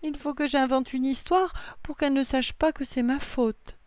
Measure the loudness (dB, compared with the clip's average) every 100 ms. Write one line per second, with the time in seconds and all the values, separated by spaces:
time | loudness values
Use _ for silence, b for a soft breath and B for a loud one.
0 | -4 -4 -6 -2 0 2 4 2 0 -2
1 | 0 -2 2 2 2 -2 B B -10 -2
2 | 2 2 2 0 0 2 0 2 -4 -2
3 | 0 0 -2 0 0 0 -12 -20